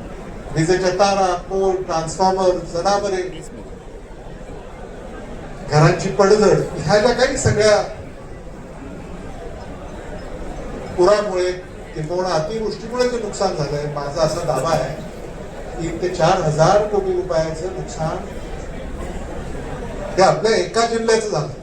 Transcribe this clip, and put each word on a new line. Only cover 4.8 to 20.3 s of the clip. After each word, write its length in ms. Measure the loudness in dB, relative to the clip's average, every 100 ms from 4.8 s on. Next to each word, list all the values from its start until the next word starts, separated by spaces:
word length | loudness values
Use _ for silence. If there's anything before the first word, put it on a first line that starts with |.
| -14 -12 -12 -12 -12 -10 -10 -10 2
घरांची 380 | 6 6 6 2
पडझड, 520 | 4 8 8 8 6 2 -2
ह्या 220 | 4 6
ज्या 120 | 6
काही 240 | 4 2 2
सगळ्या 440 | 2 4 6 6 2 -8 -12 -14 -14 -14 -14 -14 -14 -14 -12 -12 -12 -10 -10 -10 -10 -10 -10 -10 -10 -10 -10 -10 -10 -8 -8 -8 -8 -8 -4 4
पुरामुळे 540 | 6 6 2 0 0 -2 -8 -14 -12
किंबहुना 400 | -8 -4 -2 0
अतिवृष्टीमुळे 760 | 0 -2 -4 -4 -6 -6 0 0
जे 100 | 0
नुकसान 340 | -4 -2 -2 0
झालंय, 300 | -2 -4 -4
माझा 280 | -6 -4 0
असा 220 | 0 2
दावा 260 | 0 0 0
आहे 240 | 0 0 -6 -10 -10 -12 -10 -12 -10 -10 -6
की 200 | -6 -2
ते 120 | -2
चार 260 | 2 4 4
हजार 460 | 2 4 6 6 4
कोटी 240 | 2 0
रुपयाचं 640 | 0 0 0 0 -2 -6
नुकसान 420 | -6 -8 -4 -4 -4 -8 -10 -8 -8 -8 -8 -8 -6 -6 -6 -8 -8 -8 -8 -6 -8 -8 -8 -2 4
हे 60 |
आपल्या 340 | 4